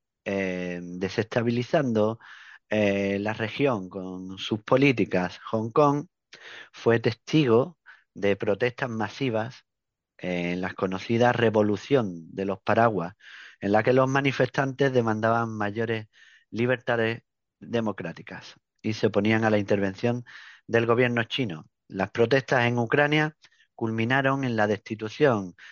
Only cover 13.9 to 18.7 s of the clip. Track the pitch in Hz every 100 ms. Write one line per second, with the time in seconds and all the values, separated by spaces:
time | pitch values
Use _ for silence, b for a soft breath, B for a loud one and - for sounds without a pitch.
13.9 | 127 131 139 139 127 127 - 135 127 139
14.9 | 127 113 107 113 117 113 107 104 107 113
15.9 | 110 107 b b b b 107 120 120 -
16.9 | 117 113 117 - _ _ _ 87 117 107
17.9 | 101 87 80 - 82 - - _